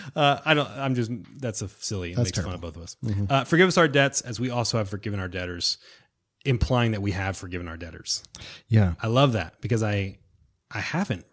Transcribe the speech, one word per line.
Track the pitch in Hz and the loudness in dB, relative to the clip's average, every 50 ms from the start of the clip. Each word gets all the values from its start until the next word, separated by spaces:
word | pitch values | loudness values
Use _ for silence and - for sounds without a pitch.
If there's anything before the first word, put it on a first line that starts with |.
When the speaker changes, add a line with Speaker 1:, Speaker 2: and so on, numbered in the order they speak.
| 202 143 - | -14 -8 -2
Speaker 1:
Uh, | 165 147 143 139 - - | 2 4 4 2 2 2
I | 151 160 | 2 2
don't, | 147 139 101 | 2 2 -2
I'm | 104 139 139 135 131 | -4 -6 -2 -2 0
just, | 123 120 110 120 110 87 - - 131 | 0 0 -2 -4 -8 -10 -14 -14 -8
that's | 131 120 104 - | -8 -6 -6 -6
a | 107 92 | -8 -8
silly, | - - - - 110 95 90 85 87 | -10 -8 -8 -6 -4 -4 -4 -4 0
it | |
Speaker 2:
That's | 104 120 92 | 0 0 2
Speaker 1:
makes | - - | 2 -2
fun | 85 | -2
Speaker 2:
terrible. | 95 90 87 85 85 | -4 -4 -6 -8 -10
Speaker 1:
of | 80 | -12
both | 87 | -12
of | 85 | -14
us. | - - - - | -14 -14 -8 -4
Speaker 2:
Mm-hmm. | 113 104 98 101 98 | -2 -2 0 0 2
Speaker 1:
Uh, | 139 135 123 | 2 2 2
"Forgive | - - 160 180 185 | 2 4 6 6 6
us | 170 185 | 6 4
our | 165 156 | 4 4
debts | 135 143 139 139 - - | 6 4 4 4 2 -2
as | - - 117 98 | -4 -4 -6 -4
we | 123 127 | -4 -2
also | 120 120 117 - - 117 | 0 0 0 0 0 0
have | 107 98 | 0 -2
forgiven | - 98 - 110 101 98 | -4 -6 -6 -4 -4 -4
our | 92 92 | -4 -4
debtors." | 90 92 90 90 87 87 87 - - - _ - - - _ _ _ _ _ _ _ _ - | -4 -6 -6 -6 -6 -4 -2 -2 -2 -4 _ -20 -20 -20 _ _ _ _ _ _ _ _ -2
Implying | 143 127 110 - - 131 123 117 117 | 0 2 2 2 2 4 4 4 2
that | 110 101 | 2 0
we | 98 101 | 0 -2
have | 92 95 95 95 92 - | -2 0 -2 -2 -4 -4
forgiven | - 92 90 90 87 85 | -6 -8 -8 -6 -6 -8
our | 82 82 | -10 -10
debtors. | 85 82 - - - - - - - - - - - - - - _ - | -12 -12 -12 -12 -8 -6 -6 -6 -6 -12 -18 -16 -16 -16 -18 -14 _ 2
Speaker 2:
Yeah. | 113 110 101 90 82 - | 4 6 6 6 2 0
Speaker 1:
I | - 113 | -2 2
love | 113 127 143 139 117 | 4 6 6 6 4
that | 104 85 80 - _ | 2 -2 -4 -10 _
because | - 104 123 110 110 | -4 0 0 2 2
I, | 104 104 101 98 95 - - _ _ _ _ _ _ _ _ _ - | 2 0 0 -2 -2 -6 -12 _ _ _ _ _ _ _ _ _ -10
I | - 107 | -8 -6
haven't | 95 - - 165 202 - 101 87 - _ | -6 -4 -2 -2 -2 -2 -2 -6 -6 _